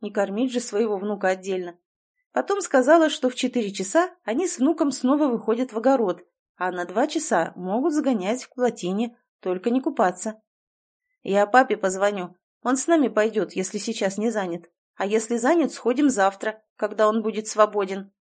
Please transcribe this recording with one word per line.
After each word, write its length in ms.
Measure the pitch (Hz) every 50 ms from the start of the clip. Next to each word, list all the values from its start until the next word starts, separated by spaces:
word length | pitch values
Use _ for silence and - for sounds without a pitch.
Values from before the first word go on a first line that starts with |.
| 214
не 100 | 208 202
кормить 400 | 214 202 196 196 214 262 254 233
же 80 | 247
своего 380 | - - 202 202 233 214 208 185
внука 300 | 196 208 208 202 202 185
отдельно. 500 | 190 190 185 196 185 185 175 175 170 _ _ _ _ _ _ _ _ _ _ _ _
Потом 280 | - 254 - 302 302
сказала, 480 | - - - 262 240 269 330 339 320 302
что 220 | 302 - - 247
в 40 | -
четыре 380 | - 262 247 240 247 214 196 202
часа 380 | - 190 - - 330 359 370 - _ _
они 220 | 208 226 311 381
с 120 | 339 - 226
внуком 320 | 254 311 339 - 320 285
снова 360 | - - - 247 294 285 302
выходят 460 | 262 233 - - 220 220 233 254 254 -
в 60 | 240
огород, 440 | 220 262 269 247 220 180 170 - - _ _ _ _ _ _
а 140 | - 180 185
на 140 | 180 175 175
два 220 | 175 185 220 277
часа 480 | 311 - 320 - - 226 175 170 - -
могут 380 | - 180 185 202 247 269 339 294
сгонять 500 | 302 247 269 247 196 180 202 240 254 -
к 100 | - _
плотине, 640 | 254 247 233 240 - 180 175 190 208 240 233 - _ _ _ _ _
только 300 | - 185 180 185 - 240
не 100 | 240 262
купаться. 600 | - 320 - - 208 180 180 - - 220 220 - _ _ _ _ _ _ _ _ _ _ _ _ _ _ _ _ _
«Я 240 | - 190 202 208
папе 320 | 208 233 254 262 254 214 202
позвоню. 580 | - 190 190 190 202 208 208 190 180 175 - _ _ _ _ _ -
Он 140 | 240 269
с 100 | 262 -
нами 220 | 330 339 320 262 214
пойдет, 440 | - 214 214 220 208 214 175 170 -
если 260 | 190 185 - - 202
сейчас 400 | - 233 220 - 208 190 196 208
не 120 | 214 233
занят. 400 | 208 214 190 175 165 165 170 - _ _ _ _ _
А 100 | - 196
если 300 | 196 214 220 220 - 240
занят, 360 | 226 233 269 349 339 285 - -
сходим 380 | - - 226 254 262 294 269
завтра, 520 | 185 202 190 196 196 - - 220 214 - _ _ _
когда 320 | - 220 202 208 208 214 214
он 140 | 214 226 208
будет 240 | 220 190 208 214
свободен», — 680 | - - 214 214 208 202 208 196 190 196 196 196 - _ _